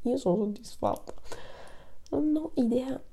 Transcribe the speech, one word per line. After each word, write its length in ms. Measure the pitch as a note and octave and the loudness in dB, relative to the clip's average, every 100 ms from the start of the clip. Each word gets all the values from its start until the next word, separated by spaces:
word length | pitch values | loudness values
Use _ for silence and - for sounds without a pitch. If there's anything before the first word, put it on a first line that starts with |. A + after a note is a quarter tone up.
io 160 | A#3+ C4+ | 2 2
sono 280 | G3 F3+ | 4 4
soddisfatta. 680 | G#3 G#3 - - G2+ - - - - - - - - - - - - | 4 0 -8 -2 0 0 -4 -6 -4 -4 -4 -8 -10 -12 -10 -10 -2
Non 260 | C#4 D4+ D4+ | 2 4 2
ho 160 | D#4 | 2
idea 460 | - A#3 A#3+ C4 - - | 2 4 4 2 -4 -8